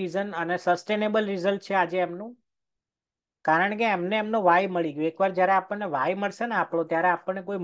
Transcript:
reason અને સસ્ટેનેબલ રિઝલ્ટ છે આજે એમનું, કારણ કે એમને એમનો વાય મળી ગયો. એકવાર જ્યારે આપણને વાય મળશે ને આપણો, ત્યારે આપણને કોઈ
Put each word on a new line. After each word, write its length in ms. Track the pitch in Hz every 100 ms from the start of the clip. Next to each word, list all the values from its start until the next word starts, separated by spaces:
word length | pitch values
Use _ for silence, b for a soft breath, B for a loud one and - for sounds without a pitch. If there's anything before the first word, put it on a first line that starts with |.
reason 260 | 180 185 202 170
અને 140 | 170 170 180
સસ્ટેનેબલ 640 | 175 - 214 214 214 208
રિઝલ્ટ 340 | 190 190 196 -
છે 80 | 190
આજે 180 | 170 185 175
એમનું, 300 | 175 220 247 _ _ _ _ _ _ _ _ _ _ -
કારણ 240 | 160 196 208
કે 80 | 226 185
એમને 200 | 180 214
એમનો 180 | 214 220 180
વાય 240 | 175 190 180
મળી 180 | 160 143
ગયો. 100 | 160
એકવાર 200 | 160 190 180
જ્યારે 160 | 185 190
આપણને 320 | 190 208 202 139
વાય 240 | 160 190
મળશે 260 | 202 - 233
ને 40 | 202
આપણો, 240 | 170 165 160
ત્યારે 180 | 165 180
આપણને 320 | 170 - 190 180
કોઈ 140 | 196